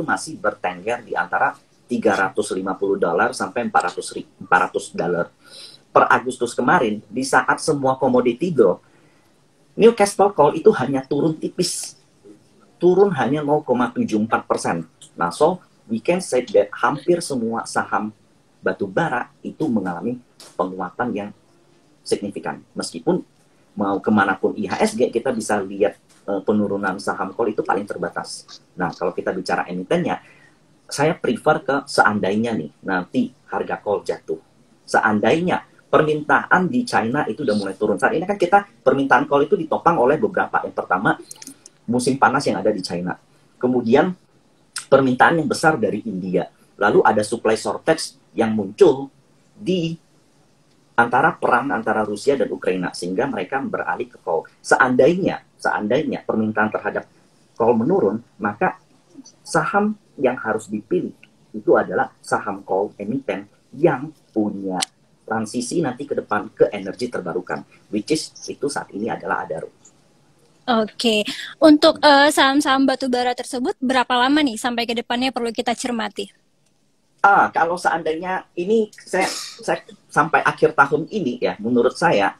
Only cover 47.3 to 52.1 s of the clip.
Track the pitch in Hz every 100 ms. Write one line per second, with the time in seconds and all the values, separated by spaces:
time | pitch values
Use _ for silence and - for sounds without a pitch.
47.3 | 113 110 110 107 - - 160 - - _
48.3 | - 113 107 95 107 175 135 139 - _
49.3 | _ _ - 110 185 165 165 _ _ _
50.3 | _ _ _ _ _ _ - 123 123 160
51.3 | - 117 123 139 110 113 110 107